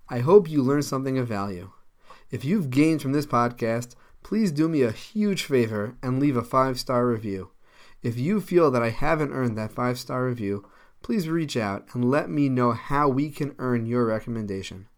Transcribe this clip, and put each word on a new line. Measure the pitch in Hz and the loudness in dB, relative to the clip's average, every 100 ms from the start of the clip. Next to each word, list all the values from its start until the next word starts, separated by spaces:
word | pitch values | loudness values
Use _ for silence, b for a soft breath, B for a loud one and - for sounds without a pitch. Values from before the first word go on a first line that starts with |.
| - | -8
I | 123 | -2
hope | 127 202 160 | 6 6 6
you | 151 | 2
learned | 127 143 139 | 2 2 0
something | 135 135 131 | -4 -2 -2
of | 117 | -2
value. | 104 101 90 95 - - _ B B - | -4 -4 -8 -12 -18 -20 _ B B -12
If | 123 | -8
you've | 135 214 143 | -2 -2 0
gained | 127 160 156 | 4 4 2
from | 139 | 0
this | 143 143 | -2 0
podcast, | 123 120 123 117 113 120 b b b | 0 0 0 -2 -2 -6 b b b
please | - 208 208 | -6 0 0
do | 143 160 | 2 0
me | 156 | 2
a | 120 | 2
huge | 107 - 214 208 185 - | 0 -8 -2 0 -2 0
favor | 135 113 104 107 123 | 2 2 0 -4 -6
and | 127 131 | -4 0
leave | 147 123 | 2 2
a | |
five-star | 117 131 131 123 - 123 123 | 0 2 2 0 -2 0 2
review. | 113 107 95 92 - b b b b | 0 -4 -6 -8 -16 b b b b
If | 127 117 | -6 -2
you | 139 214 | -2 -2
feel | - 175 156 | 0 4 4
that | 127 | 4
I | 117 | 0
haven't | 110 147 160 147 | 0 2 2 0
earned | - 123 110 | -2 -2 -2
that | 110 | -6
five-star | - 123 123 - 127 127 | -4 -2 -2 -6 -4 -4
review, | 120 98 101 b b b _ | -2 -4 -4 b b b _
please | - 233 160 | -4 -2 0
reach | 165 151 131 | -2 -2 -2
out | 104 98 - | -2 -4 -6
and | 123 123 | -2 2
let | 143 170 | 2 0
me | 156 143 | 0 2
know | 127 123 | 2 2
how | 113 - 143 147 | 0 -2 0 2
we | 131 151 | 2 -2
can | - 143 - | -4 -6 -4
earn | 131 120 113 | -2 0 0
your | 120 117 | 0 0
recommendation. | 110 120 113 104 95 95 92 101 | 0 -4 -6 -4 -6 -8 -12 -18